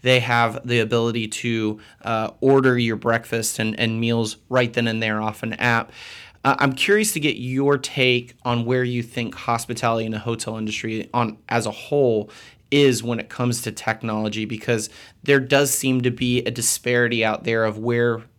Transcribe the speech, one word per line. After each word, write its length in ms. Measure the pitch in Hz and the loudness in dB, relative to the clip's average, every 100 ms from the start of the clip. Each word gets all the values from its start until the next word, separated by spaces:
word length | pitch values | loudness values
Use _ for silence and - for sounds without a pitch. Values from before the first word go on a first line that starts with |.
They 180 | 123 127 | 4 2
have 440 | 120 120 117 107 | 4 2 2 -2
the 140 | 123 120 | -2 0
ability 480 | 110 120 117 117 110 | 2 0 0 -2 -4
to, 540 | - 120 113 107 107 - - | -6 -4 -2 -2 -4 -12 -12
uh, 280 | - 113 110 - | -4 -2 -4 0
order 380 | 135 135 131 123 | 4 6 6 2
your 160 | 117 | 0
breakfast 640 | 110 117 113 - 117 110 - | 0 0 0 0 -4 -4 -2
and, 200 | 110 107 | -4 0
and 200 | 113 113 | -2 0
meals 380 | 117 117 113 - _ | 0 0 -2 -6 _
right 240 | 127 123 | 2 2
then 140 | 120 117 | 0 -2
and 160 | 110 | -2
there 180 | 110 107 | -2 -2
off 220 | 107 107 | -4 -4
an 120 | 113 | -8
app. 360 | - 120 117 - - - - - _ | -2 0 0 -2 -14 -20 -20 -20 _
Uh, 100 | 135 135 | 0 2
I'm 140 | 139 | 0
curious 380 | 131 - 208 214 | 0 2 2 2
to 60 | 165 | 0
get 180 | 147 - | -2 -2
your 380 | 123 131 139 143 | -4 0 2 0
take 580 | - - 127 123 123 - | -2 2 4 2 -2 -8
on 200 | 123 120 | -2 0
where 200 | 117 127 | 2 0
you 180 | 123 120 | 0 -2
think 320 | 117 - 117 | -4 -6 -8
hospitality 720 | - - 117 - 120 120 113 110 | -6 -2 -2 -2 -2 0 0 -2
in 60 | |
the 80 | 107 | -4
hotel 360 | 117 117 - 110 | -4 -6 -6 -6
industry 540 | 107 104 113 110 - | -6 -6 -6 -6 -4
on, 260 | 120 113 110 - | -2 -2 -4 -2
as 180 | 120 107 | -2 -2
a 60 | |
whole 580 | 104 - 147 131 110 104 - - _ _ | -8 -2 2 2 2 -4 -14 -20 _ _
is 320 | 143 143 113 | 4 4 2
when 160 | 117 117 | -4 -6
it 120 | - | -8
comes 320 | - 123 120 | -4 -2 -2
to 100 | - | -6
technology, 720 | 110 - 110 113 107 107 110 | -6 -4 -4 -4 -4 -4 -4
because 440 | 110 110 - 117 110 - - _ | -6 -6 -2 -2 -4 -14 -20 _
there 160 | - 139 | 2 2
does 320 | 123 139 143 | 6 4 4
seem 300 | - 131 127 | 0 0 2
to 80 | 123 | 0
be 260 | 117 123 123 | 0 0 0
a 80 | 120 | 0
disparity 720 | 120 117 - 120 123 120 117 | -2 -2 -2 0 2 2 2
out 180 | 110 - | 0 0
there 220 | - 113 | 0 0
of 140 | 113 104 | 0 0
where 440 | 113 120 120 113 117 | -2 2 2 0 -8